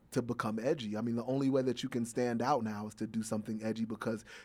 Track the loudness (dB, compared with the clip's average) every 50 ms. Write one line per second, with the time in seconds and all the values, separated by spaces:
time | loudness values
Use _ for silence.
0 | -8 -2 0 0 0 0 0 -2 0 -2 0 0 2 0 0 0 0 -2 -2 0
1 | 0 0 0 0 0 2 2 4 4 4 4 4 4 2 0 0 -2 -2 -2 -2
2 | -2 0 0 0 2 2 2 2 4 4 2 2 2 -2 -4 -4 -6 -6 -6 -6
3 | -6 -4 -2 -2 -2 -2 -2 -2 -2 -4 -4 -2 -2 -2 0 0 -2 -4 -4 -4
4 | -4 -4 -4 -4 -6 -12 -18 -18